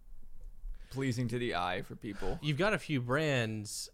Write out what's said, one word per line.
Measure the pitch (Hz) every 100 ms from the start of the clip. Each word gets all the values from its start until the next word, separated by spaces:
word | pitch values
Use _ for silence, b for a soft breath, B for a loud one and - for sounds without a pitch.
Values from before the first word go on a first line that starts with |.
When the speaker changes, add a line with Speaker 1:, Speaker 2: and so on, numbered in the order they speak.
| - - - - - - - B B
Speaker 1:
pleasing | 127 135 123 123
to | 120
the | 120
eye | 85 90 90
for | - -
people. | 117 98 98 -
Speaker 2:
You've | 147 139
got | 196
a | 196
few | - 143
brands, | 120 135 156 131 113 110 104 - -